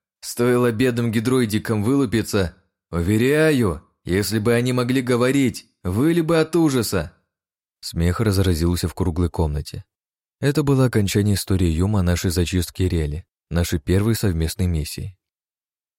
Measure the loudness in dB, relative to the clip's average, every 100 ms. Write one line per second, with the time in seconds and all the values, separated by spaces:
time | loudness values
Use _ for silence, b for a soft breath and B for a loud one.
0 | _ _ -10 -2 2 2 2 2 0 0
1 | -2 -2 0 0 0 -2 -2 -2 0 0
2 | 0 -2 0 0 -2 -6 _ _ _ -2
3 | 0 2 2 4 2 2 0 -2 -10 _
4 | -2 -2 0 0 0 0 0 0 0 -2
5 | 0 0 2 2 0 -2 -12 _ -4 0
6 | 0 0 0 0 2 2 2 2 0 -2
7 | -4 -12 _ _ _ _ _ _ -10 -2
8 | 0 0 0 2 2 2 0 0 -2 -2
9 | -2 0 -2 0 -2 -4 -8 -12 -16 _
10 | _ _ _ _ -2 0 2 2 2 2
11 | 2 2 2 0 0 0 2 2 0 2
12 | 0 0 0 0 0 0 -2 -2 -2 0
13 | -2 -6 -12 _ -4 -2 0 -2 0 2
14 | 2 0 0 0 -2 -2 -2 -2 -4 -8
15 | -12 -14 _ _ _ _ _ _ _